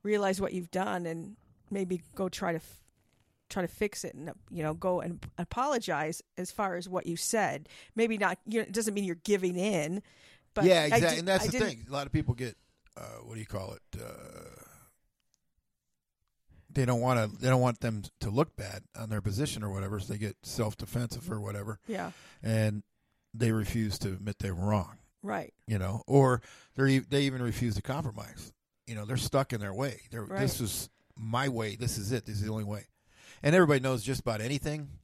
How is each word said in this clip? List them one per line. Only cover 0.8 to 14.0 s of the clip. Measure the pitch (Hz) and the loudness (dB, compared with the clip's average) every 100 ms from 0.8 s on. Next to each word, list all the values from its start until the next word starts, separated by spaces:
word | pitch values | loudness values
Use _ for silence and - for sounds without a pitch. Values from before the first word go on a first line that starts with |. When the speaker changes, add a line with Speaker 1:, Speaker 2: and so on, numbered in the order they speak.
| 208 185 170 | -2 -2 -4
Speaker 1:
and | 165 165 214 _ _ _ | -6 -8 -16 _ _ _
maybe | 196 185 180 - - | -4 -2 -2 -6 -4
go | 185 | -4
try | - 190 | -2 -2
to | 165 | -2
f-, | - - _ _ _ _ _ _ _ | -6 -20 _ _ _ _ _ _ _
try | 202 | -4
to | 175 | -4
fix | - 208 - | -2 -4 -4
it | 175 - | -10 -10
and, | 151 - - | -12 -14 -12
you | 170 | -4
know, | 156 | -4
go | 165 185 180 | -2 0 0
and | - 170 - - | -2 -6 -10 -8
apologize | 180 - 277 262 202 147 156 165 - - | -6 -2 0 0 0 -2 -2 -6 -12 -10
as | 180 | -8
far | - 196 175 | -4 -2 -2
as | 180 | -4
what | 180 - | -4 -4
you | 170 | -4
said. | - 220 180 143 - - - - | 0 2 2 -2 -10 -20 -8 0
Maybe | 226 220 | 2 4
not, | 196 185 - | 0 0 -2
you | 220 | -2
know, | |
it | - | 0
doesn't | 202 220 | 0 0
mean | 202 190 | 0 -2
you're | 170 | -4
giving | - 202 180 180 | 2 4 4 0
in, | 202 185 151 190 - - - - _ | 0 0 0 -4 -6 -20 -20 -20 _
but | - 175 | 6 8
Speaker 2:
Yeah, | 175 | 8
Speaker 1:
I | 151 | 8
Speaker 2:
exactly. | - 165 | 6 6
Speaker 1:
di-, | 156 | 4
Speaker 2:
And | 175 | 4
that's | 190 | 4
Speaker 1:
I | 165 | 4
Speaker 2:
the | |
Speaker 1:
didn't | 156 139 | 2 0
Speaker 2:
thing. | 113 117 | -2 -6
A | |
lot | 139 139 | -4 0
of | |
people | 156 139 123 | 2 2 0
get, | 123 - _ _ _ - | -4 -8 _ _ _ -14
uh, | - - | -14 -14
what | 117 110 | -12 -12
do | |
you | 107 | -8
call | 101 95 | -6 -8
it? | - _ - | -12 _ -12